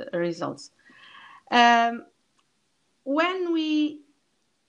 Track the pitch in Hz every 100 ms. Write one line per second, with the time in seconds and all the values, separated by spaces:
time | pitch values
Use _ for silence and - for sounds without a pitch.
0 | - 175 175 165 143 156 - _ _ -
1 | - - - - - 247 240 233 233 233
2 | - _ _ _ _ _ _ _ _ _
3 | 269 285 339 381 349 330 311 302 294 -
4 | _ _ _ _ _ _